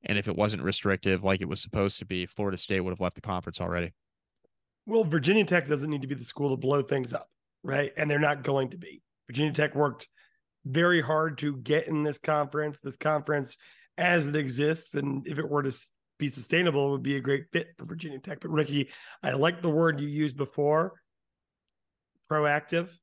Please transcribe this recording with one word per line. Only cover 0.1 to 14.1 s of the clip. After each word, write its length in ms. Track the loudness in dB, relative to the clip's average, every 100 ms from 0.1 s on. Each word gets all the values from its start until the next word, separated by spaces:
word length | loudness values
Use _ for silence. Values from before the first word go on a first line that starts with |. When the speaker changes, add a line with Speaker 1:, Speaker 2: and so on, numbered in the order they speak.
| -2
Speaker 1:
if 100 | -2
it 80 | 0
wasn't 260 | 0 0
restrictive 640 | -2 -2 0 0 2 0
like 160 | 2 0
it 80 | 0
was 120 | -2
supposed 380 | -2 0 0 -2
to 60 |
be, 220 | -8 -6 -6
Florida 320 | -4 -4 -4
State 220 | -2 -2
would 100 | -2
have 100 | -2
left 140 | -4
the 60 | -6
conference 400 | -6 -6 -6 -6
already. 320 | -4 -2 -4 -8 _ _ _ _ _ _ _ _ -2
Speaker 2:
Well, 180 | 0
Virginia 400 | 2 2 4 4
Tech 240 | 4 2 2
doesn't 220 | -2 -2
need 120 | -4
to 60 | -4
be 60 |
the 100 | -8
school 260 | -10 -4 -2
to 60 | 0
blow 260 | 2 2
things 320 | 2 -2 -2
up, 140 | -8 -10 _ _ _
right? 300 | -4 -2 -2 -2
And 140 | 0
they're 80 | 2
not 240 | 2 2
going 280 | 0 0 0
to 80 | -6
be. 240 | -16 -18 _ _ _
Virginia 240 | -2 0
Tech 220 | 2 0
worked 340 | 2 0 0 -14 _ _ _ _ _
very 360 | -4 2 4 4
hard 380 | 4 2 0 -2
to 180 | -4 -4
get 300 | 2 0 2
in 160 | 0
this 160 | -2 -2
conference, 600 | 0 2 2 -2 -4 -6
this 160 | -12 -4
conference 600 | 0 0 2 0 -2 -10 -18 -20 _ -2
as 300 | 2